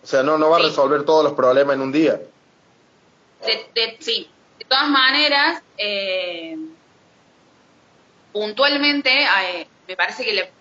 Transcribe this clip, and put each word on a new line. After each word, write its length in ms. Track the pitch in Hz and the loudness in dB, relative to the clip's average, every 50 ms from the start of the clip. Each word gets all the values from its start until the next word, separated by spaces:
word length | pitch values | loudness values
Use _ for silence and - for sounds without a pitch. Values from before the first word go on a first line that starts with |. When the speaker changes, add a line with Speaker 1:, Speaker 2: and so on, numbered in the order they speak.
| - | -8
Speaker 1:
O 20 | |
sea, 160 | - - 135 | -2 0 0
no, 160 | 131 147 156 | 2 2 2
no 120 | 156 156 156 | 2 2 4
va 80 | 165 | 4
a 20 | 170 | 4
Speaker 2:
Sí. 80 | 165 | 2
Speaker 1:
resolver 360 | 156 156 151 139 135 147 143 143 | 0 2 0 0 2 2 0 2
todos 180 | 160 160 156 151 | 2 2 4 4
los 100 | 139 - | 2 0
problemas 420 | - 127 127 127 139 143 139 139 | 2 2 4 4 4 4 2 0
en 60 | 131 | -2
un 100 | 135 131 | -2 -2
día. 280 | 135 156 160 143 107 - - - _ _ _ _ _ _ _ _ _ _ _ _ _ _ _ _ _ _ _ _ _ _ - | 0 2 2 2 0 -2 -6 -16 _ _ _ _ _ _ _ _ _ _ _ _ _ _ _ _ _ _ _ _ _ _ -6
Speaker 2:
De, 240 | 226 220 - - - _ | -6 -6 -6 -6 -8 _
de, 240 | 233 226 220 226 - | -4 -4 -4 -6 -12
sí, 300 | - 226 226 208 170 - _ _ _ _ _ _ | -8 -6 -6 -6 -8 -14 _ _ _ _ _ _
de 60 | - | -4
todas 240 | _ 262 269 294 294 | _ 0 0 2 2
maneras, 760 | 285 269 262 262 269 285 302 294 277 285 285 320 339 359 _ _ _ | 2 4 4 2 2 2 2 2 2 2 2 0 0 -4 _ _ _
eh, 760 | - 208 208 208 202 196 190 185 185 180 175 175 170 165 165 160 160 160 320 330 _ _ _ _ _ _ _ _ _ _ _ _ _ _ _ _ _ _ _ _ _ _ _ _ _ _ _ _ _ _ _ | -8 -6 -4 -4 -4 -4 -4 -4 -4 -4 -6 -8 -10 -12 -12 -12 -12 -12 -14 -16 _ _ _ _ _ _ _ _ _ _ _ _ _ _ _ _ _ _ _ _ _ _ _ _ _ _ _ _ _ _ _
puntualmente, 920 | _ 208 214 214 208 226 269 285 285 285 285 294 285 285 277 262 254 277 294 | _ -6 -6 -6 0 0 2 2 2 2 0 0 0 0 0 0 2 2 2
eh, 440 | 240 185 196 190 180 180 175 160 _ _ _ _ | 2 2 0 0 -2 -6 -8 -12 _ _ _ _
me 80 | - 185 | -14 -4
parece 280 | - 175 - - - 247 | -4 -4 -4 -4 -6 -6
que 100 | 220 208 | -2 -2
la 140 | 190 180 - _ _ | -2 -4 -6 _ _